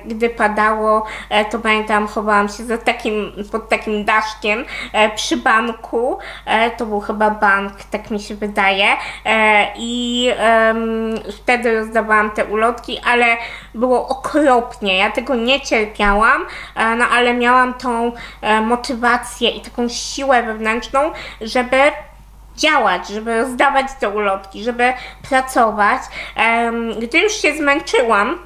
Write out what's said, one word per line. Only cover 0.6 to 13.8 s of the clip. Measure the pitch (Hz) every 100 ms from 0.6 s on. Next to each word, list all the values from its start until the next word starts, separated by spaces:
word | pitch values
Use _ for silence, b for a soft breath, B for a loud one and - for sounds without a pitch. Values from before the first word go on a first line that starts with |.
| 214 220 214 214 - B B
e, | 208 214
to | 226
pamiętam, | 220 214 214 208 214
chowałam | 220 208 202 202
się | 202
za | 233 233
takim, | 247 233 226 214 185 175 208
pod | 220 -
takim | 214 220 208 208
daszkiem, | 220 220 - 214 220 - B B
e, | 214 220
przy | 214 - 277
banku. | 254 226 233 233 - 226 254 381 B B -
E, | 214 233
to | 233 226
był | 202
chyba | 208 208 214
bank, | 214 208 196 202 - -
tak | 202 -
mi | 208
się | 208 208
wydaje. | 208 208 196 196 214 269 B B 214
E, | 220 214 208 - 208
i, | 233 240 240 240 247 -
em, | 220 226 220 226 226 226 226 220 - 202
wtedy | - 240 233 220
rozdawałam | 220 226 214 214 214
te | 220 180
ulotki, | 208 233 240 - - 240
ale | 240 240 233 233 B B
było | 220